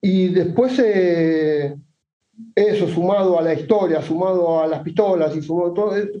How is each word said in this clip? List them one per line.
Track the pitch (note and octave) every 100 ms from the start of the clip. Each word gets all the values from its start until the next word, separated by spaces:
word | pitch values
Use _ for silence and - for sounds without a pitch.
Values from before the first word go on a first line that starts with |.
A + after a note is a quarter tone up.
y | G3+ F#3+ F#3
después, | F3+ E3+ E3+ B3+ B3+
eh, | A#3 G3+ F3+ E3+ D#3+ D#3+ D3+ D3+ C#3+ C#3+ - _ _ _ _ - -
eso, | - G#3 G3+ E3+
sumado | E3 F3+ G3+ F#3+ E3+
a |
la | E3
historia, | D3+ D3 G#3+ F3+ D#3+
sumado | D3 D#3+ F#3 F#3 E3+ E3
a | D#3+
las | D#3
pistolas, | D#3 D#3+ G#3 F3+ D#3
y | D#3
sumado | C#3+ E3 F3
todo, | F3 G#3 G3+
eh, | G3+ -